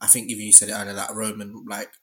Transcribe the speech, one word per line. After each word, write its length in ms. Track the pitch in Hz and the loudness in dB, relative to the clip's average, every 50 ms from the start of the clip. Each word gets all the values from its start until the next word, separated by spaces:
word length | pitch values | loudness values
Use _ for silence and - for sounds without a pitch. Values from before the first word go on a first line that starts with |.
I 60 | - | 2
think 220 | - - 123 - - | 2 2 2 0 -4
even 140 | 113 104 107 | -6 -6 2
you 80 | 107 | 6
said 180 | 104 - 107 101 | 6 6 6 6
it 40 | 107 | -2
earlier, 200 | 104 101 101 98 | -4 -4 -6 -6
that 200 | 101 95 - 104 | -6 -6 -6 -6
Roman, 500 | 107 110 107 104 104 101 101 107 104 - | -6 -6 -6 -6 -8 -10 -12 -14 -14 -12
like, 240 | 101 104 101 104 - - - | -10 -8 -8 -8 -10 -14 -20